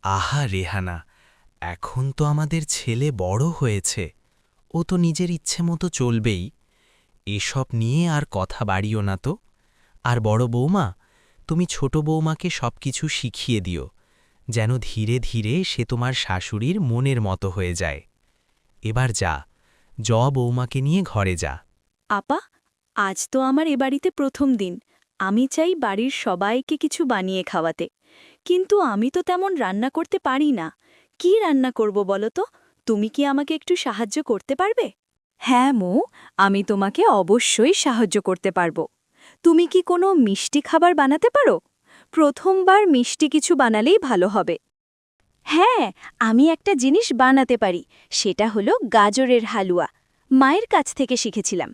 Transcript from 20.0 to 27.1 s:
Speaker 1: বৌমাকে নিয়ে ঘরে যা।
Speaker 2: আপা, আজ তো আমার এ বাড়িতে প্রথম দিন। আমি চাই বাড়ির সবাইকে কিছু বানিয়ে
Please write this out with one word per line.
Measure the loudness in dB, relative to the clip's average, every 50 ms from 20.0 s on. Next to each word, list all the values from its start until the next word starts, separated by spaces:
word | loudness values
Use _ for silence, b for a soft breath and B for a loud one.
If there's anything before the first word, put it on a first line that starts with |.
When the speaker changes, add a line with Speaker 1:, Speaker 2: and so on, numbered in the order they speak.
| -2 0 2 2 2 2
Speaker 1:
বৌমাকে | 0 0 -2 0 -2 -2 -4 -4 -4 -2
নিয়ে | 0 2 0 0 0
ঘরে | 0 -2 -2 0 0 -2
যা। | -2 -4 -6 -8 -10 _ _ _ _ _ _ _ _ _ _
Speaker 2:
আপা, | -4 -4 -2 _ -4 -4 -4 _ _ _ _ _ _ _ _ _ _
আজ | -4 -2 -2 -4 -6 -10 -4
তো | -2 -2
আমার | 0 2 0 0 0 0
এ | 0
বাড়িতে | 0 0 0 -2 -2 -2 -4
প্রথম | -2 -2 -4 -4 _ 0 0 0 0
দিন। | 0 -2 -6 -8 -12 _ _ _ _ _ _ _ _
আমি | -4 0 0 0 0 0
চাই | 0 -2 0 0 0
বাড়ির | -2 -2 -4 -2 -2 -2 -4 -4 -4
সবাইকে | -4 -4 -2 -2 -2 -2 -2 -2 -2 -4 -4
কিছু | -2 -2 -4 -2 -2 -2
বানিয়ে | -2